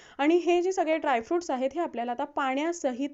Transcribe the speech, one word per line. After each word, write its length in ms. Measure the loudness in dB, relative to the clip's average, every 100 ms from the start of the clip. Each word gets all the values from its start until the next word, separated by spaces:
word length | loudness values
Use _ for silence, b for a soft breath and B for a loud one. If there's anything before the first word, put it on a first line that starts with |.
| B B
आणि 160 | 2
हे 280 | 4 4 2
जे 100 | 2
सगळे 260 | 0 0 0
ड्रायफ्रुट्स 520 | 2 0 0 -2 -2
आहेत, 200 | -2 -2
हे 60 | -2
आपल्याला 320 | -4 -4 -4
आता 120 | -4
पाण्यासहित 840 | -4 -2 -2 0 -2 -2 -2 -2 -4